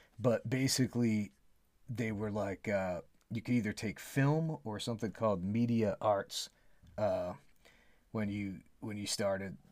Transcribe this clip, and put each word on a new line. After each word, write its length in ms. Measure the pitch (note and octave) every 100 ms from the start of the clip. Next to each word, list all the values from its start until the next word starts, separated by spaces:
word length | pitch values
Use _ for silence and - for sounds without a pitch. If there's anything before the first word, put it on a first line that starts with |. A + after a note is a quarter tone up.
| - -
But 300 | A#2+ A2 A#2
basically, 840 | C3 C3 - B2 A#2+ A#2 G#2+ G2+ _ _ _ _ _ -
they 240 | A#2 A2+
were 180 | G#2 G#2+
like, 380 | G#2 G2 F#2+ -
uh, 320 | G2 F#2+ F2 - _ -
you 100 | A2+
could 140 | -
either 180 | B2 G#2
take 260 | - G#2+ -
film 600 | - C#3 C#3 D#3 D#3+ D#3
or 140 | A2+ G#2
something 340 | - A2+ A2
called 300 | - A2+ F#2+
media 540 | F#2 A2+ A#2+ A#2 G#2+ -
arts, 500 | A2 G2+ - - - _ - - - -
uh, 360 | G#2 F#2 F2+ F#2 - - - - - - _
when 160 | A2+ G#2
you, 320 | G2+ G2 F2+ - -
when 180 | A2 G#2
you 80 | G2
started 500 | - G2+ G2 G2 - -